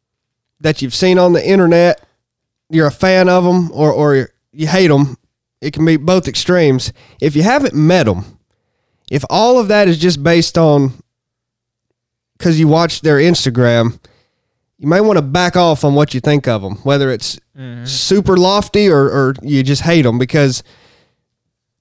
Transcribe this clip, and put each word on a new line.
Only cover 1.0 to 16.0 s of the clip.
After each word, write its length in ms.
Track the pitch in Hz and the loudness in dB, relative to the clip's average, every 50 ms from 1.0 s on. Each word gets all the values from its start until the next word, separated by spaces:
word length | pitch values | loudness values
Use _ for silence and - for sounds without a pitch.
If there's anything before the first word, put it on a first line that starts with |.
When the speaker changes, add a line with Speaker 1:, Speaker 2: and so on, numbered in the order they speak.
| - 185 185 185 | 0 2 2 4
Speaker 1:
on 140 | 180 180 175 | 4 2 2
the 120 | 165 - - | 2 0 0
internet, 540 | 190 196 185 170 170 170 175 175 165 - _ _ _ _ _ _ _ _ _ _ _ _ _ - | 2 2 4 4 4 4 4 2 0 -2 _ _ _ _ _ _ _ _ _ _ _ _ _ -6
you're 180 | 160 160 160 147 | -2 0 0 0
a 40 | |
fan 380 | 139 - - 185 185 185 185 180 | -2 -2 0 2 2 4 4 4
of 160 | 180 180 180 | 2 2 2
'em 240 | 180 180 180 175 160 | 2 0 0 0 -2
or, 200 | - 123 151 151 | -2 -2 0 0
or 380 | 143 - 151 147 143 135 123 - _ _ _ _ | 0 2 0 2 2 0 -2 -4 _ _ _ _
you 140 | _ 143 156 156 | _ -6 -4 -2
hate 220 | 156 185 190 170 | 0 2 2 2
'em, 260 | 147 139 143 139 127 - _ _ _ _ _ _ _ _ | 2 2 0 0 -4 -10 _ _ _ _ _ _ _ _
it 120 | - 151 147 | -12 -10 -6
can 120 | 147 156 | -2 0
be 120 | 165 160 156 | 0 0 0
both 300 | 135 165 185 185 180 - | 0 0 0 0 -2 -4
extremes. 640 | - - - - 180 180 165 147 131 127 120 - - _ _ _ _ - | -6 -6 -2 -2 0 2 2 2 0 0 -2 -8 -12 _ _ _ _ -6
If 140 | - 165 143 | -4 -2 0
you 80 | 147 160 | 0 0
haven't 320 | 208 254 294 277 262 - | 0 0 0 -2 -2 -2
met 320 | 147 151 156 175 185 147 110 | 0 0 2 2 2 0 0
'em, 320 | 95 87 95 - - _ _ _ _ _ _ _ _ _ _ _ _ _ _ - | -2 -4 -6 -12 -16 _ _ _ _ _ _ _ _ _ _ _ _ _ _ -8
if 120 | - 143 131 - | -6 -6 -6 -4
all 300 | - 175 220 240 247 254 | -2 0 2 2 2 2
of 80 | 226 190 | 2 2
that 200 | 214 208 208 196 | 2 2 2 2
is 120 | 170 151 | 2 0
just 240 | 160 185 175 143 139 | 0 -2 -2 0 0
based 340 | 165 170 170 160 - - 170 | 0 2 2 0 0 0 0
on 360 | 165 156 147 143 139 131 123 - _ _ _ _ _ _ _ _ _ _ _ _ _ _ _ _ _ _ _ _ _ _ _ _ _ _ _ - | 2 2 4 2 2 0 -4 -8 _ _ _ _ _ _ _ _ _ _ _ _ _ _ _ _ _ _ _ _ _ _ _ _ _ _ _ -6
'cause 180 | - 175 165 156 | -2 0 0 2
you 100 | 160 151 | 2 2
watched 360 | 151 160 170 165 - - - | 2 2 0 -2 -4 -4 -2
their 140 | 156 147 139 | 0 2 2
Instagram, 840 | 147 175 170 - - 135 120 123 123 120 117 117 117 117 120 - _ _ _ _ _ _ _ _ _ _ _ _ _ _ _ _ | 2 2 0 0 -2 -4 -2 0 0 2 2 2 0 -2 -4 -8 _ _ _ _ _ _ _ _ _ _ _ _ _ _ _ _
you 100 | - 143 | -4 -2
may 120 | 160 190 | 0 2
wanna 200 | 214 220 208 170 | 2 2 0 0
back 340 | 147 135 135 175 180 175 - | -2 -2 -2 -2 -2 0 0
off 280 | 185 175 170 156 135 - | 0 0 0 0 0 0
on 100 | 147 139 | 0 0
what 180 | 143 | 0